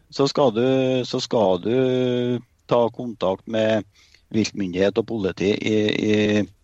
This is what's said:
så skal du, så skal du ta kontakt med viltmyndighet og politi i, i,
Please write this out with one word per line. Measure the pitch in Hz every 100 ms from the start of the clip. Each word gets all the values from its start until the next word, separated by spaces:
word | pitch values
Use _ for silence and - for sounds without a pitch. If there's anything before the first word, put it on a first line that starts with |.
| _
så | - 139
skal | - 139
du, | 107 127 131 131 131
så | 120 131
skal | - 123 98 92
du | 95 127 127 127 127 123 123 120 - _ -
ta | 123 113
kontakt | 117 123 107 90 95 -
med | 110 110 110 - _ _ _ -
viltmyndighet | 110 104 - 95 87 98 107
og | 110
politi | 113 95 - 95
i, | - - 107 104 - 107 107 104 104
i, | 98 _